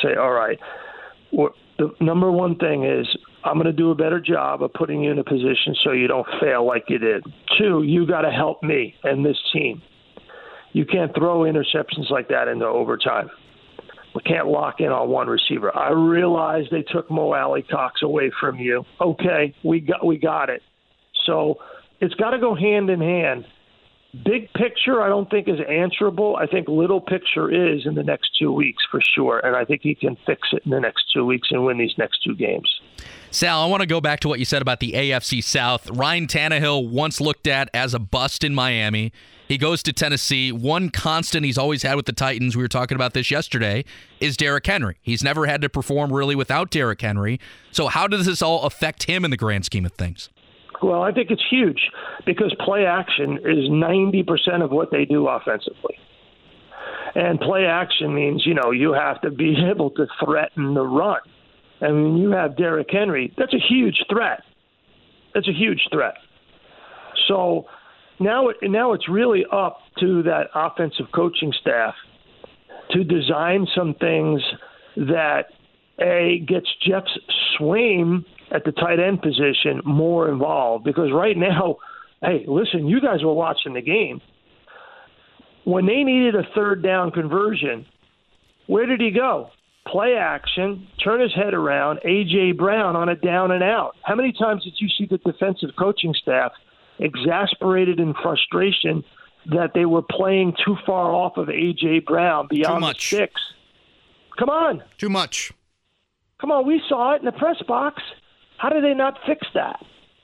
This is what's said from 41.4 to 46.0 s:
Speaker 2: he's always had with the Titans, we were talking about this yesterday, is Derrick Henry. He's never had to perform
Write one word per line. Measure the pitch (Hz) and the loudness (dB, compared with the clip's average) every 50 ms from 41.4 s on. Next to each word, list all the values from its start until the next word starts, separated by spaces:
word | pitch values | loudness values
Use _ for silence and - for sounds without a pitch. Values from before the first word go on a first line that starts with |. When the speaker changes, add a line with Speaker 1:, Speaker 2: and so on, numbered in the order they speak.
| 147 | 0
Speaker 2:
he's | 139 120 127 | 0 0 0
always | 135 147 151 131 - | 0 0 -2 -2 -2
had | 143 139 | -2 -2
with | 143 135 | -2 -2
the | - 120 | -4 -4
Titans, | - 139 131 135 113 123 127 113 | -2 -2 -2 -2 -2 -2 -2 0
we | 120 127 | -2 -2
were | 120 | -2
talking | - 127 123 120 135 | -2 -2 -2 -2 -2
about | 131 127 123 - | -2 -2 -2 -2
this | 131 123 - | -2 -2 0
yesterday, | 139 147 160 - - 123 113 104 101 117 139 - - - - - - - | -2 -2 -2 -2 -2 -2 0 0 0 -2 -4 -8 -14 -20 -20 -20 -8 -4
is | - 151 131 | -4 -2 0
Derrick | - 156 143 143 143 - | 0 0 0 0 0 0
Henry. | 190 196 196 127 98 82 - _ | 0 0 0 -2 -4 -6 -6 _
He's | - 120 120 139 | -4 -2 0 0
never | 139 147 156 156 | 0 0 0 0
had | 147 147 147 147 | 0 0 -2 -2
to | 139 | -2
perform | - 143 123 - 143 143 | -4 -4 -4 -2 0 0